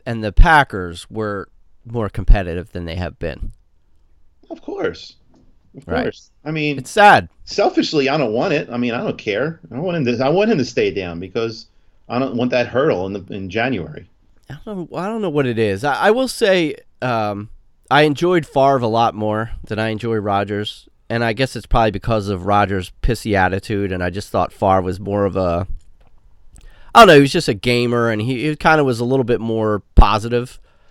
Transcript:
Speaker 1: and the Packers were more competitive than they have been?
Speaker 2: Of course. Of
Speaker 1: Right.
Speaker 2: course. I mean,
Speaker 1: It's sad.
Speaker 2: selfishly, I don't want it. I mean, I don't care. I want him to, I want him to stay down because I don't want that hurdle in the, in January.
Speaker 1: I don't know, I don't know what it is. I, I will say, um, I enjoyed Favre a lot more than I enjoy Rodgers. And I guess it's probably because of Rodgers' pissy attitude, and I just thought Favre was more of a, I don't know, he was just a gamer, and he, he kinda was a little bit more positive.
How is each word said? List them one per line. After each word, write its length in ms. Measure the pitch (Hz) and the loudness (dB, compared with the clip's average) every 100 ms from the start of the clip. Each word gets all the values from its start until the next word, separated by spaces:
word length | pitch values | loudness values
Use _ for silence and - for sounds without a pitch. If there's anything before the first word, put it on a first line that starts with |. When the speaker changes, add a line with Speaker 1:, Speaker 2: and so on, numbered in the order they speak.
Speaker 1:
and 180 | 123 117 | -10 -6
the 80 | 107 | 0
Packers 760 | - 170 156 135 101 87 87 - | 8 10 10 4 -4 -8 -12 -12
were 380 | 104 107 101 - _ - - | -8 -6 -8 -12 _ -20 -20
more 220 | 117 117 101 | -10 -6 -4
competitive 600 | - 95 104 87 87 - | -2 6 6 6 -6 -8
than 140 | 90 | -10
they 100 | 85 | -8
have 240 | 87 87 - | -6 -8 -6
been? 320 | 85 - - - _ _ _ _ _ _ - _ - | -10 -8 -12 -14 _ _ _ _ _ _ -20 _ -20
Speaker 2:
Of 120 | 339 | -16
course. 560 | - 392 - - - - _ _ _ _ _ | -12 -8 -8 -10 -20 -20 _ _ _ _ _
Of 100 | 139 - | -20 -8
Speaker 1:
Right. 160 | - | -6
Speaker 2:
course. 280 | - - - _ | -6 -10 -20 _
I 60 | 151 | -8
mean, 260 | 160 151 139 | -4 -4 -4
Speaker 1:
It's 120 | - | -4
sad. 380 | 208 208 131 85 _ | 4 6 6 2 _
Speaker 2:
selfishly, 640 | - - 220 330 - 156 131 | -8 -2 0 0 -2 0 0
I 80 | 151 | 0
don't 140 | 117 | -2
want 200 | 113 185 | -2 -2
it. 160 | 151 156 | -2 -4
I 60 | 120 | -4
mean, 160 | 123 | -4
I 60 | 117 | -4
don't 140 | 214 - | -6 -6
care. 420 | 113 101 151 165 - | -4 -4 -4 -8 -14
I 60 | 120 | -8
want 180 | 180 170 | -6 -2
him 80 | 123 120 | -2 0
to, 60 | |
I 40 | 131 | 0
want 200 | 180 214 | 2 2
him 80 | 175 | 0
to 80 | |
stay 240 | 120 131 101 | -2 -2 -2
down 300 | 92 90 85 | -2 -8 -10
because 480 | 95 117 113 110 - _ _ _ - | -8 -6 -6 -8 -20 _ _ _ -8
I 100 | 120 | -6
don't 200 | 135 123 | -4 -4
want 140 | 127 | -2
that 160 | 127 117 | -2 -2
hurdle 380 | 120 151 98 98 | 0 0 -2 -4
in 60 | |
the, 120 | 101 92 | -8 -10
in 140 | 104 95 | -12 -8
January. 600 | 107 127 104 76 76 - _ _ _ - | -4 -4 -4 -8 -14 -20 _ _ _ -20
Speaker 1:
I 80 | 143 | -18
don't 240 | 220 196 160 | -14 -14 -10
know, 60 | 151 | -8
I 100 | 190 | -8
don't 140 | 226 | -6
know 80 | 190 | -4
what 160 | 147 127 | -2 -2
it 120 | 113 | 0
is. 240 | 107 98 | -2 -2
I, 120 | 143 | -4
I 160 | 117 190 | 0 2
will 180 | 240 254 | 2 -2
say, 480 | - 208 185 156 - - - | 0 2 2 0 -6 -16 -8
um, 480 | 127 113 104 101 107 - _ _ - | -4 -2 -4 -6 -12 -18 _ _ 0
I 120 | 139 | 4
enjoyed 420 | 151 135 175 180 | 4 2 0 0
Favre 320 | 143 139 139 135 | 0 2 2 2
a 100 | 117 | 0
lot 260 | 113 113 | 0 0
more 360 | 104 107 107 113 - | -2 -4 -4 -6 -10
than 140 | - 110 | -8 -6
I 100 | 110 | -4
enjoy 260 | 107 117 | -4 -4
Rodgers. 720 | 113 101 98 101 104 104 - _ _ - | -4 -2 -2 -2 -6 -8 -12 _ _ -8
And 140 | 117 | -4
I 100 | 117 | -2
guess 220 | 107 131 | -2 -4
it's 120 | 113 - | -6 0
probably 240 | 120 110 | 2 2
because 360 | 95 - 110 98 | -2 -4 -2 -2
of 160 | 92 90 | -4 0
Rodgers' 440 | 101 98 98 90 - | 2 2 -2 -6 -4
pissy 300 | - 113 113 | -2 -2 0
attitude, 560 | 98 92 95 - 101 98 | 2 2 0 -4 -4 -4
and 100 | 92 | -4
I 60 | 90 | -4
just 200 | 92 - | -6 -4
thought 220 | 98 - | -2 -2
Favre 300 | - 101 95 | -2 2 2
was 180 | 92 90 | 0 -6
more 260 | 101 101 | -6 -2
of 100 | 98 | -2
a, 320 | 95 90 85 90 - - - - - - - - - - - - | -2 -2 -2 -4 -10 -12 -20 -20 -20 -20 -20 -20 -20 -20 -20 2
I 40 | 233 | 8
don't 80 | 208 | 10
know, 80 | |
he 60 | 147 | 10
was 100 | 139 | 6
just 160 | 131 139 | 0 -2
a 60 | |
gamer, 560 | 104 123 120 120 120 117 | -2 0 0 0 0 0
and 120 | 107 | -2
he, 260 | 117 123 151 | -2 -2 -4
he 60 | |
kinda 280 | 151 165 156 | 0 2 4
was 160 | 135 113 | 2 0
a 60 | |
little 180 | 120 135 | 0 0
bit 180 | 117 110 | 0 -2
more 420 | 113 113 107 104 _ | -2 -2 -2 -2 _
positive. 640 | - 104 107 113 120 123 - - _ _ | 6 6 4 0 -4 -4 -16 -20 _ _